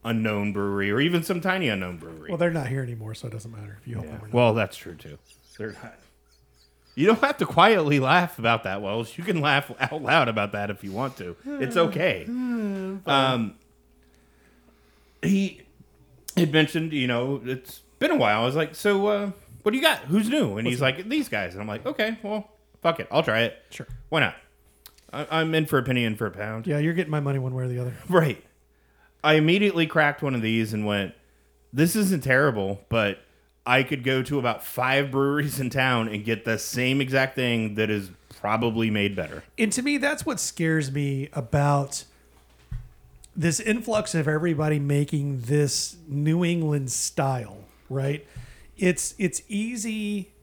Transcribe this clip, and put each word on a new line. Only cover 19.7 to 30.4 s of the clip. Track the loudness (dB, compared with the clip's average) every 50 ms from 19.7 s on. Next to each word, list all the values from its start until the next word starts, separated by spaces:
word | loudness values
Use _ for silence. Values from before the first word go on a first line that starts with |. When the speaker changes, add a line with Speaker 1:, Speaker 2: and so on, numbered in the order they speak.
| 0
Speaker 1:
do |
you | 2 2
got? | 2 2 2
Who's | -2 0 0 2 2 2
new?" | 2 2 2 2 0 0
And | 0
he's | 0 0 2
Speaker 2:
What's | 2 0 0 0
Speaker 1:
like, | -6 -4
"These | -2 -2 -2 -2
guys." | -2 -4 -4 -4 -6
And | -8 -8
I'm | -6
like, | -8 -6 -6
"Okay, | -8 -4 -2 -2 -4 -4 -6 -8
well, | -6 -6 -6 -8 _ _ _ _ _ _ _ _
fuck | 0 0 0
it. | -4 -2
I'll | 0 0 2
try | 2 2 2
it. | 2 0 -2 -8 _ _
Speaker 2:
Sure. | -18 -18 -14 _ -14 -16 -10 -2
Speaker 1:
Why | 2 2
not? | 2 2 0 -6 -20 _ _ _ _ _ _ _ _ -20 _ _ _ -14 -10
I, | -10 -6 -2 0 0
I'm | 0 2 2
in | 0 0
for | 2 2 0
a | 2
penny, | 2 0 2 2
in | 0 -2
for | -2 -4
a | -6
pound." | -6 -6 -8 -8 -8 -8 -4
Speaker 2:
Yeah, | -4 -2 0
you're | 0 0 0
getting | -2 -2 -2
my | -2 -2
money | -2 -2 -2 -2
one | -4 -4 -4
way | -4 -4
or | -4
the | -4 -4
other. | -6 -6 -8 -10 -8 4
Speaker 1:
Right. | 4 4 4 4 0 -4 -10 _ _ _ _ _ _ _ _ _ _ _ _ _ _ _ 2
I | 4 6
immediately | 6 6 6 6 6 4 4 4 2 0
cracked | 2 4 2 2 2 2 0 -2
one | -2 -2
of | 0